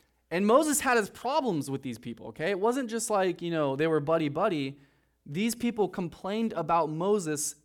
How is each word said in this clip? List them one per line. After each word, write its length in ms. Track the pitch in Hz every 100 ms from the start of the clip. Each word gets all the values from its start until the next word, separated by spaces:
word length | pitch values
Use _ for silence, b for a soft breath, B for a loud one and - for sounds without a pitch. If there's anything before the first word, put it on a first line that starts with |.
| b b b
And 160 | 170 202
Moses 340 | 254 311 277
had 160 | 269 240
his 140 | 196
problems 600 | - 240 302 269 165 131
with 120 | 135
these 160 | 135 113
people, 300 | 120 113 117
okay? 220 | 113 160
It 80 | 196
wasn't 300 | 214 254 240
just 220 | 226 226
like, 320 | 208 190 175
you 80 | 175
know, 260 | 165 143 135
they 100 | 160
were 140 | 156
buddy-buddy. 800 | 143 165 151 143 214 160 135 139 b b b b -
These 280 | 143 226
people 340 | 220 240 226 185
complained 680 | - 175 - 190 214 226
about 340 | 170 160 170 156
Moses 680 | 156 185 208 160 147 - -